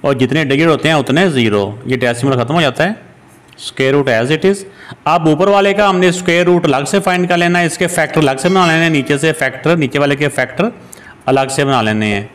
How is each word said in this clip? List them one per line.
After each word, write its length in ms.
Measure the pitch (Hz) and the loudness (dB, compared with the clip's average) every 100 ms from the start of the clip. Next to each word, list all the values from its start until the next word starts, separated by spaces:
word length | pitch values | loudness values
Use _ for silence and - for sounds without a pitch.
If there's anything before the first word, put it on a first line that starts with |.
और 100 | 143 131 | -2 0
जितने 280 | 127 147 147 | 0 0 0
डिजिट 220 | 139 165 | 0 2
होते 220 | 147 156 | 2 2
हैं 60 | 160 | 0
उतने 300 | 127 139 190 | 0 0 2
ज़ीरो। 340 | 139 113 104 101 110 123 | 2 0 0 -2 -6 -6
ये 100 | 127 | -2
decimal 380 | 120 120 135 127 | -2 -2 -2 -2
ख़त्म 200 | 120 165 | 0 0
हो 60 | |
जाता 220 | 151 - | -2 -2
है, 160 | 170 226 - - - - _ - | -4 -4 -14 -20 -20 -20 _ -16
square 320 | - - 135 | -16 -2 0
root 140 | 143 131 | 2 2
as 200 | 113 123 | 0 0
it 140 | 156 190 | 0 0
is। 200 | 196 - - - - - | -2 -6 -20 -20 -8 -2
अब 200 | 170 160 | 0 2
ऊपर 220 | 151 190 | 2 2
वाले 240 | 202 196 | 2 2
का 140 | 196 202 | 2 0
हमने 240 | 185 180 | 2 0
square 340 | 180 180 170 175 | 0 0 2 2
root 200 | 180 165 | 2 2
अलग 200 | 135 143 | 0 0
से 140 | 202 | -2
find 280 | 190 180 180 | 0 -2 0
कर 100 | 175 | 0
लेना 220 | 175 175 | 2 2
है, 60 | 170 | -2
इसके 220 | - 175 | -2 -4
factor 320 | 175 151 165 | -2 -2 0
अलग 160 | 147 135 | 0 0
से 120 | 180 | 0
बना 160 | 190 170 | 2 2
लेने 160 | 160 | 2
हैं, 60 | 165 | 2
नीचे 280 | 151 127 143 | 0 0 0
से 140 | 160 | 0
factor, 440 | 156 131 123 151 170 | 0 -4 -2 -2 0
नीचे 220 | 139 143 | 0 0
वाले 160 | 143 139 | 0 0
के 120 | 147 | -2
factor 420 | - 127 - 208 233 - - - - - | -2 -6 -2 -4 -4 -20 -20 -20 -8 -2
अलग 220 | 135 131 | 0 0
से 160 | - 139 | -2 0
बना 160 | 131 | 0
लेने 240 | 110 107 107 | 0 0 0
हैं। 240 | 101 104 | -2 -6